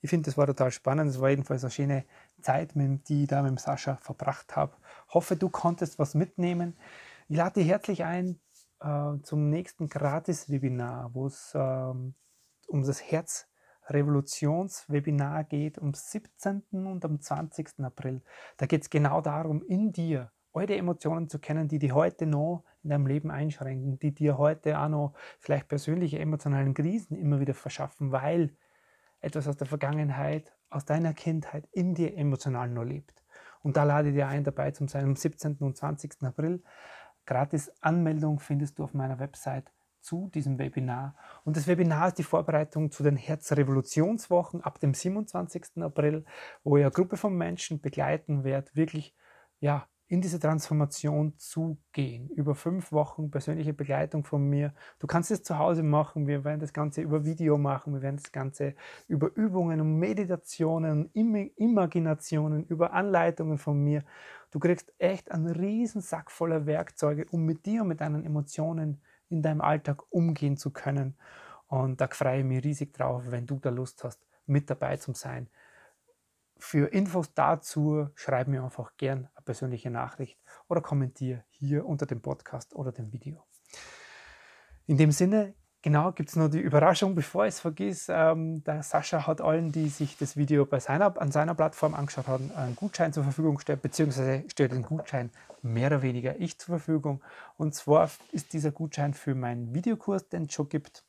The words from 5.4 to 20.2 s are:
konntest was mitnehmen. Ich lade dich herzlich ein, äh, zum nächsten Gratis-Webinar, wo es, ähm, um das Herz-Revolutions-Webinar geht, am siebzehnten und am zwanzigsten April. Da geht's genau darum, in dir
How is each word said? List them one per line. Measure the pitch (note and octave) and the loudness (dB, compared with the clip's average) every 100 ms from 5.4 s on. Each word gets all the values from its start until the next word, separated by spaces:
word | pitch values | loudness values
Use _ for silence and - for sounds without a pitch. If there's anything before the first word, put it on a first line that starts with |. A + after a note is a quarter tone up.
| F#3+ | 0
konntest | - E3+ E3+ E3 - | 2 0 0 -4 -2
was | D3 | 0
mitnehmen. | D3+ F3+ - F3 F3 F3 E3 - - - - _ | 2 0 0 -2 0 -4 -8 -20 -20 -20 -20 _
Ich | D3+ | 0
lade | F3 G#3 | 0 2
dich | E3 | 4
herzlich | G#3 - F#3 | 4 0 -4
ein, | E3+ F3+ F3+ F3+ _ _ _ _ | -2 -2 -4 -6 _ _ _ _
äh, | D3 D3 D3 D3 | -4 -2 -2 -4
zum | - D3+ D3 | -2 0 2
nächsten | D#3 F3+ - D#3 | 0 -4 -6 -6
Gratis-Webinar, | D3 C#3+ D3+ - D#3 - C#3+ C3+ B2+ A#2+ B2 B2 | -2 0 0 -2 -4 -2 -2 0 -2 -4 -6 -8
wo | B2+ C3+ | -6 -6
es, | - - - | -6 -8 -4
ähm, | C3+ C3 C3 B2+ B2+ C3 _ _ _ _ - | -2 -2 -4 -6 -8 -12 _ _ _ _ -4
um | D3 | 0
das | C3+ C3+ | 0 -2
Herz-Revolutions-Webinar | - D#3+ E3+ - - _ _ _ - D3 C#3+ D3 C#3 - D3 E3 F#3+ - - D3 C#3+ D3 C#3+ D#3 D3+ | -2 -4 -4 -10 -12 _ _ _ -2 2 4 2 0 -2 0 2 -2 -8 -2 -2 2 0 0 -2 -4
geht, | D3 D3+ D3+ | -2 -4 -4
am | D3 | -6
siebzehnten | C#3 - G#3 - _ G3+ G3 - F#3+ F#3+ | -6 -8 -10 -10 _ -4 -4 -4 -6 -4
und | F3+ E3 | -4 -4
am | D3+ | -4
zwanzigsten | - C#3+ D#3 - D#3 - C3+ | -4 -6 -4 -8 -10 -8 -8
April. | - C3 C3 _ - - - | -6 -6 -6 _ -20 -20 -4
Da | - | 2
geht's | D#3 - | 2 2
genau | D3+ D3 D#3+ | 2 4 2
darum, | D3+ D3 D#3+ D3+ | 0 -2 -2 -2
in | F4+ F#3 G#3+ | 0 0 0
dir | F3 E3 C#3+ | 0 -2 -2